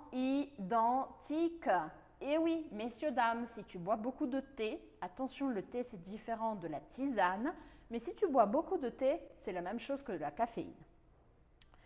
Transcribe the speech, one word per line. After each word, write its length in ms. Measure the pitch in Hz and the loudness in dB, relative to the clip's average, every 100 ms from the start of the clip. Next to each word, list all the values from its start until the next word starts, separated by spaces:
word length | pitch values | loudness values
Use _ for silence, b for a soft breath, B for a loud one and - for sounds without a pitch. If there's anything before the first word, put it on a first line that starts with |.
| - | -6
identiques. 1600 | 254 262 277 277 - 185 226 226 262 262 - - 302 339 339 262 180 160 - - - | -2 2 2 0 -6 0 4 4 2 -2 -8 -4 0 0 0 2 2 2 -8 -20 -8
Et 180 | 262 311 | 0 2
oui, 260 | 330 330 311 | 4 0 -2
messieurs, 400 | 208 233 226 302 | -6 -6 -2 0
dames, 340 | 247 233 233 233 | 2 2 2 -4
si 160 | - 190 | -8 -10
tu 120 | 185 | -6
bois 180 | 170 220 | -2 0
beaucoup 300 | 233 254 294 | -2 -2 -2
de 140 | 269 | -2
thé, 420 | 269 - 220 339 - - | -4 -4 -4 -4 -12 -10
attention, 480 | 185 - 262 - 269 | -10 -6 -6 -2 -2
le 120 | 214 | -2
thé, 220 | - 247 | -4 -6
c'est 180 | 247 190 | -6 -8
différent 540 | 180 214 - 226 226 208 | -10 -10 -6 -2 -2 -2
de 120 | 160 | -4
la 120 | 143 | -6
tisane, 760 | - - 277 220 180 196 269 - B B B | -8 -4 0 4 4 4 -2 -4 B B B
mais 80 | 233 | -6
si 160 | 233 - | -6 0
tu 120 | 381 | 6
bois 200 | 262 202 | 8 8
beaucoup 300 | 262 320 370 | 6 2 -2
de 120 | 247 | -2
thé, 320 | - 262 330 - - | 2 2 2 -4 -10
c'est 160 | - | -6
la 100 | 185 | -4
même 180 | 175 226 | -4 -6
chose 220 | - 277 | -4 -6
que 120 | 254 | -4
de 40 | 175 | -4
la 140 | 147 | -4
caféine. 420 | - 233 - 90 - - - - - - - - - - b | -2 -2 -2 -8 -12 -20 -20 -20 -20 -20 -20 -20 -20 -20 b